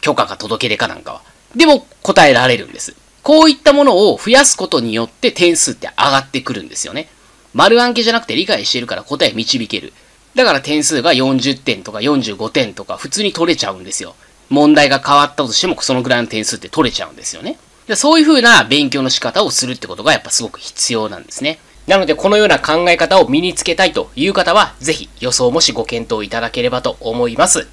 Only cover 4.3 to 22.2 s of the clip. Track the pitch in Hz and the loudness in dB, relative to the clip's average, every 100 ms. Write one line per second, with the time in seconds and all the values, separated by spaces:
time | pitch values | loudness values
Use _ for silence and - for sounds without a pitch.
4.3 | 254 - - 190 156 117 110 117 _ 247 | 4 4 0 -2 -2 -2 -4 -4 _ -4
5.3 | - 175 165 - 117 - - 131 139 135 | 2 2 2 -2 -4 -10 -2 0 0 -2
6.3 | 135 - 117 80 - 71 107 160 _ _ | -8 -8 -10 -10 -12 -10 -10 -12 _ _
7.3 | _ _ 113 175 233 247 240 226 226 226 | _ _ 2 4 4 2 0 0 -2 -2
8.3 | - 190 160 104 123 120 90 - 143 143 | -6 -2 -2 -2 -6 -6 -10 -8 -2 -2
9.3 | 101 113 131 110 101 71 _ _ _ _ | -2 -4 -4 -4 -8 -10 _ _ _ _
10.3 | - 247 143 135 151 143 151 139 139 131 | 0 2 2 0 -2 0 0 0 2 2
11.3 | 131 123 135 - 104 92 107 110 135 113 | 0 0 -4 -4 -6 -6 -6 0 0 -2
12.3 | 98 110 147 120 92 98 85 143 185 208 | -6 -4 -2 -4 -6 -12 -12 -8 -4 -4
13.3 | 165 170 160 104 92 92 - 87 - _ | -4 -4 -2 -4 -8 -10 -12 -12 -18 _
14.3 | _ _ 139 147 151 147 135 - 143 143 | _ _ 2 4 6 4 0 2 2 2
15.3 | - 135 107 160 151 - 127 123 123 117 | -2 -4 -2 -4 -4 -2 -2 0 -2 -2
16.3 | 110 107 - 90 - 156 - 87 - - | -6 -6 -8 -8 -2 -2 -2 -10 -12 -12
17.3 | 82 101 311 _ _ _ 214 277 320 302 | -12 -12 -14 _ _ _ -2 2 4 4
18.3 | 294 233 226 113 143 143 139 131 - 123 | 4 6 4 4 0 0 -2 -2 -2 -4
19.3 | 143 202 - - 127 - 90 120 135 - | -2 -2 -2 -4 -8 -12 -6 -2 -2 -2
20.3 | - 113 - - - - 117 107 92 - | -6 -6 -12 -18 -6 -4 -2 -4 -8 -16
21.3 | - 143 160 _ - - 196 175 151 | -6 -6 -6 _ -20 0 2 2 0